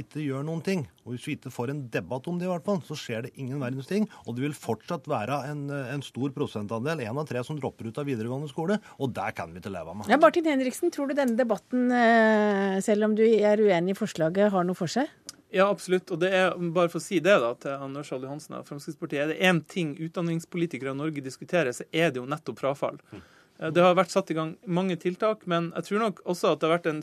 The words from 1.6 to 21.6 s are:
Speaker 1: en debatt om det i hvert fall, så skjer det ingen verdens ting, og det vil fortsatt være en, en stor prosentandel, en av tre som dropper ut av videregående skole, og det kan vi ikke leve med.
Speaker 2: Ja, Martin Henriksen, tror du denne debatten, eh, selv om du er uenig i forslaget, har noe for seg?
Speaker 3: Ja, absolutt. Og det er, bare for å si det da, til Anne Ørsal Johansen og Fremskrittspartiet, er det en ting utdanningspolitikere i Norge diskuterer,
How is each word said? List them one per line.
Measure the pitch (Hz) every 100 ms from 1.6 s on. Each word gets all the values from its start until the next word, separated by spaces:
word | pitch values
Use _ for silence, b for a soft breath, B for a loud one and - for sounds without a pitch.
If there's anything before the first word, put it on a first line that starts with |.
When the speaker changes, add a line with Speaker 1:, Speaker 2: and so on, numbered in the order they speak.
| 120
Speaker 1:
en | 147 123
debatt | 135 85 131 170
om | 175
det | 180
i |
hvert | 175 202
fall, | 196 -
så | 156
skjer | - 113 123
det | -
ingen | 127 143
verdens | 123 131 131
ting, | 196 214 B -
og | 120
det |
vil | 143 147
fortsatt | - - - 175 -
være | 127 104 143 135
en, | 147 143 143 123 143
en |
stor | 131 - 139 147
prosentandel, | 143 107 104 113 139 160 110
en | 135
av | 156
tre | 123 123
som | 151
dropper | 127 - 113
ut | 127
av | 143
videregående | 120 117 135 151
skole, | 170 165 208 B B
og | 131 95
det | 104 -
kan | 85
vi | 87
ikke | 104
leve | 90 80 98
med. | 139
Speaker 2:
Ja, | 277
Martin | 320 330 320
Henriksen, | 269 254 - 349
tror | 294 277
du | 285
denne | 262 226
debatten, | 240 196 - 254 247 247
eh, | 226 233 220 214 208 196 196 190
selv | 208 208 214
om | 214
du |
er | 226 214 208 208
uenig | 208 170 180 196
i |
forslaget, | 208 - 160 185 208
har | 196 175
noe | 180
for | 160
seg? | 233 302 - - - _ 185
Speaker 3:
Ja, | 202
absolutt. | 202 - 185 -
Og | 170
det | 185 185
er, | 185 170 175 170
bare | 170
for | 170
å | -
si | 185
det | 170 202
da, | 117 123
til | 143
Anne | 139 135 139
Ørsal | 139 135 131
Johansen | 151 - 123
og | -
Fremskrittspartiet, | 143 170 151 156 151
er | 151
det | 156 185
en | 170
ting | - 190 156 143
utdanningspolitikere | 165 190 170 165 - 175 165 123 135
i | 135
Norge | 156 147 131
diskuterer, | - - 180